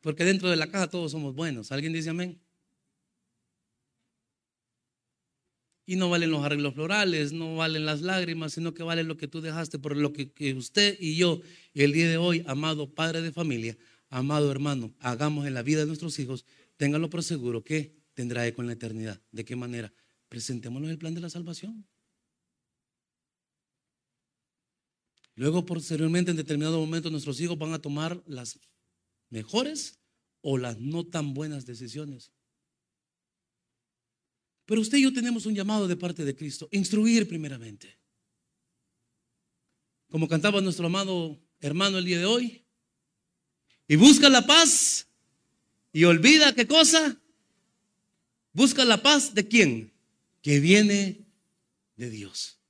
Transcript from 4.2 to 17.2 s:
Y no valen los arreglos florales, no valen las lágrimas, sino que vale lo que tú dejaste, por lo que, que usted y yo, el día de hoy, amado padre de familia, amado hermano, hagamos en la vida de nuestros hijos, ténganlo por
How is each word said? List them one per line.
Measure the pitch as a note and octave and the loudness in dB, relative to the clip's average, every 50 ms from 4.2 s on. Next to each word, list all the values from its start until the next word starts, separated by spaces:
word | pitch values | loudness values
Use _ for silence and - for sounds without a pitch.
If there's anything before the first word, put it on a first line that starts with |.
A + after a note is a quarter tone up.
| _ _ _ _ _ _ _ _ _ _ _ _ _ _ _ _ _ _ _ _ _ _ _ _ _ _ _ _ _ _ _ _ _ | _ _ _ _ _ _ _ _ _ _ _ _ _ _ _ _ _ _ _ _ _ _ _ _ _ _ _ _ _ _ _ _ _
Y | - F3+ | -6 -2
no | F#3 F#3 F3 | 0 0 2
valen | F3 E3+ E3+ E3 | 2 2 2 0
los | D#3 D3 | -2 -2
arreglos | C#3+ C#3+ D3 D3 C#3+ C#3+ C3 | -2 -2 -2 -2 -2 -4 -4
florales, | C#3 D#3 E3 G3 G#3 G#3 F#3 E3+ D#3 D3 C#3+ | -6 -6 -2 0 0 0 0 0 0 -2 -4
no | D3+ E3 E3 D#3+ D#3+ | -4 -8 -8 -8 -6
valen | D#3+ D#3+ D#3+ D#3+ D#3 D3+ | -4 -4 -4 -2 -4 -4
las | D#3 D#3 D3 | -4 -4 -4
lágrimas, | D#3+ F3+ F#3+ F#3 F3+ E3 E3 E3 D#3+ D#3 - | -4 -4 -2 -2 -4 -4 -6 -8 -8 -8 -8
sino | - E3 E3+ | -6 -6 -8
que | D#3+ E3 | -8 -8
vale | E3 E3 E3 E3 | -8 -4 -4 -4
lo | E3 D#3+ D#3 D#3+ | -4 -4 -6 -10
que | D#3+ C#3+ | -12 -12
tú | - E3 | -12 -10
dejaste, | D#3 D#3+ D#3 E3 E3 D#3 - D3 | -10 -8 -8 -8 -8 -8 -10 -10
por | C3+ D3+ C#3+ | -8 -6 -2
lo | C#3+ D3 C#3+ | -2 -2 -2
que, | D3 - C3+ C3+ | -2 -6 -12 -12
que | _ _ D3 C#3 C3 | _ _ -6 -6 -6
usted | C3 A#2+ - _ G#3 G#3 G3+ G3 G3 | -6 -10 -4 _ 2 2 2 0 -2
y | F#3 D#3+ D#3 | -6 -4 0
yo, | E3 F3+ F3 D#3+ E3+ - - - - - _ _ | 2 2 2 2 -2 -6 -18 -20 -20 -20 _ _
el | C#3+ C#3+ C#3+ | 2 4 4
día | C#3+ D#3+ E3 E3 | 4 4 2 2
de | E3 | 2
hoy, | E3 E3+ F3+ E3+ E3 E3+ | 0 0 0 0 -2 -2
amado | D3 C3+ C#3 D3+ D#3+ D#3 D3+ D3 C#3 C#3+ | -4 -6 -4 -2 -4 -4 -4 -8 -10 -6
padre | - D#3+ E3 D#3+ E3 | -4 -4 -4 -2 -4
de | E3 E3 | -6 -6
familia, | C#3+ E3 E3+ D#3+ C3 A#2 A2+ A#2 G#2+ _ _ _ _ _ _ _ | -6 -4 -4 -4 -4 -4 -6 -8 -10 _ _ _ _ _ _ _
amado | C3 B2+ B2+ C#3+ D3 D3+ D3 C#3+ | -6 -4 -2 0 0 2 2 0
hermano, | C3+ C3+ C#3+ D3 C#3+ C3 A#2 G#2+ - _ | 0 -2 -4 -4 -4 -4 -6 -10 -14 _
hagamos | - B2 B2 A#2 D3 D3+ D3+ D3 C#3+ | -6 -6 -4 -2 -2 -2 -2 -2 -4
en | C#3+ | -6
la | C3 B2 | -6 -6
vida | A#2 C#3 D#3 D#3 | -2 -2 0 0
de | D3+ | 0
nuestros | D3+ D#3+ D3+ E3 E3 C#3+ - | -2 -4 -8 -8 -10 -8 -8
hijos, | C#3 B2 C3+ B2 _ _ _ _ _ _ _ | -8 -8 -8 -12 _ _ _ _ _ _ _
ténganlo | _ D3 C#3 D3 D3+ E3 D#3 | _ -2 0 0 0 -2 -4
por | E3+ E3+ | -4 -6